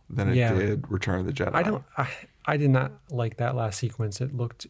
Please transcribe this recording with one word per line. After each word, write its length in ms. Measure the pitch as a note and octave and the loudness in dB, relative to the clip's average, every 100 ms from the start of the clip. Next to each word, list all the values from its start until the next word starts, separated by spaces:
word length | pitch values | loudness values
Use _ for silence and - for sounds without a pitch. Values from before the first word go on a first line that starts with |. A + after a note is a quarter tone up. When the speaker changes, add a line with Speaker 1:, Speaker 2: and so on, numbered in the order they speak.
| - | -8
Speaker 1:
than 200 | - G2 | 0 2
it 60 | B2 | 4
Speaker 2:
Yeah. 180 | A#2 | 4
Speaker 1:
did 360 | F#2+ G#2 G#2 - | 4 2 0 -2
Return 300 | F#2+ - F#2 | -2 0 0
of 60 | F#2 | -2
the 80 | |
Jedi. 200 | C#3 F#2+ | -2 0
Speaker 2:
I 100 | - | 2
don't, 200 | F3 G#3 - - | 2 -2 -4 -6
I, 100 | C#3 - - _ - | -6 -6 -16 _ -2
I 120 | D3 | 2
did 140 | D3 | 4
not 200 | C3 C3+ - - | 4 2 -6 -8
like 260 | B2+ A2+ - | -4 -4 -2
that 180 | A#2+ B2+ | -2 0
last 220 | A2 G2 | -2 -2
sequence. 420 | A#2+ - A2 G2+ | -4 -2 -4 -4
It 140 | G#2 B2+ | -6 -4
looked, 320 | A#2 - | -6 -8